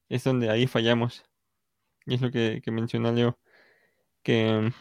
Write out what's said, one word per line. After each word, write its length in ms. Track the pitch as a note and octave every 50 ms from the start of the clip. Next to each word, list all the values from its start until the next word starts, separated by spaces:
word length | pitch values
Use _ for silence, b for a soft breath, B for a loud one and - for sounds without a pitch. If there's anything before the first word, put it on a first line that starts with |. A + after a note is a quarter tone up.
| _ -
es 160 | B2+ B2 -
donde 260 | C3+ C3 B2 A#2+ G#2+
ahí 160 | G#2+ A#2 B2
fallamos. 580 | B2+ - A#2+ A2+ A#2 A#2+ A#2 A#2 A#2+ - - - _ _ _ _ _ _ _ _ _ _ _ _ _ _ _ _
Y 80 | - B2+
es 40 | B2
lo 80 | B2+ B2
que, 300 | A#2 A#2+ A2+ A2 A2 A2+ -
que 60 | -
menciona 400 | A2+ A2+ A2+ A#2 - A#2 A#2 A#2
Leo, 260 | A#2 A#2+ A#2+ A#2+ B2 - _ _ _ _ _ _ _ _ _ _ _ _ _ _ _ _
que, 480 | - - A#2+ A2+ A2 A2 A2 G#2+ A2 A2+
mm, 40 | b b